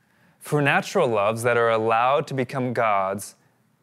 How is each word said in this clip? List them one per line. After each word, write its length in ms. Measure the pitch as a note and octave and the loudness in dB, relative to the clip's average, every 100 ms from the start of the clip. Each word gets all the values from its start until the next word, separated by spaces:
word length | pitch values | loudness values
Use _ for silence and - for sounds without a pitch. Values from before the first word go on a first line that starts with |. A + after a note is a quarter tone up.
| _ _ _ _ | _ _ _ _
For 200 | - D3 | -4 0
natural 460 | C#3+ E3+ - G3 C#3 | 2 2 0 0 2
loves 360 | A2 G2+ A2+ | 2 0 0
that 120 | A#2+ A#2 | 0 2
are 140 | A#2 | 2
allowed 560 | A2+ A2 A2+ B2+ D3 D3+ | 2 2 2 2 0 -2
to 60 | |
become 380 | C3+ B2+ C#3 B2+ | -6 -6 -4 -4
gods 640 | A#2+ A2+ G2 F#2+ G#2 - - _ _ _ _ | -2 0 0 0 -4 -10 -18 _ _ _ _